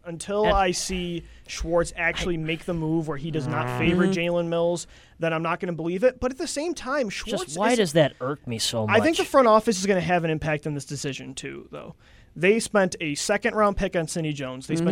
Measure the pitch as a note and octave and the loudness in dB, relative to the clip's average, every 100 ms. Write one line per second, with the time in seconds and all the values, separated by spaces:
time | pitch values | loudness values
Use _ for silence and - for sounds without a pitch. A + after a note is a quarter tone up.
0 | F3 E3 - G3+ G#3+ G3 F#3 F3 - F#3 | -12 -10 -4 0 4 4 2 0 -4 -6
1 | F3 E3+ - - - - E3 E3+ E3 - | -6 -8 -10 -20 -12 -8 -2 0 0 -2
2 | E3+ E3+ F#3+ E3 D#3 E3 - E3+ D#3 E3 | -2 -2 -2 -2 -2 -4 -4 -4 0 0
3 | D#3 C#3 D#3+ D#3 C#3+ D3+ B2 B2 E3 F3+ | -2 -6 -4 -4 -2 -2 -2 0 2 4
4 | F#3+ F#3 E3+ F3 E3+ E3+ E3+ F3 - - | 2 2 0 0 0 0 0 -2 -6 -18
5 | - - E3 D#3+ E3 F3 F#3 D#3+ E3 F#3 | -20 -4 -2 -2 -2 -4 -4 -4 -4 2
6 | B3 B3 B3 C4 E4 C#4+ E4 D#4 B3 D4 | 2 2 -4 -4 -6 -4 -4 -4 -4 -4
7 | A3 - - G3 - D#3+ A3 B3 F#3 D#3+ | -4 -6 -6 -6 -6 0 2 2 4 4
8 | C#3 - B2+ D3 - A#2 - A#2 A2 G#3 | 4 2 -6 -6 -6 -4 -2 0 4 4
9 | C4 E4+ F4+ C#4+ A#3 A3 A3+ F#3 F#3+ F#3 | 4 2 2 6 8 6 4 0 2 2
10 | E3 F3+ E3 D#3 D#3 D3+ D#3 C#3+ - C#3+ | 2 2 2 -2 -2 -4 -4 -8 -8 -8
11 | C#3+ C3 C3 C3 C#3 C#3 - D3 - - | -8 -8 -12 -12 -12 -12 -14 -16 -16 -18
12 | - - - - F3+ A3+ - G#3 F#3+ - | -20 -20 -18 0 4 4 2 2 2 0
13 | D#3+ C#3+ - G3+ A#3 G#3+ G#3 F#3+ F#3+ F3+ | -4 -2 0 0 0 2 2 2 0 0
14 | D#3 F3 D#3+ C#3+ C3 B2+ C3 E3 E3+ | -2 -2 -2 -4 -6 -8 -4 0 2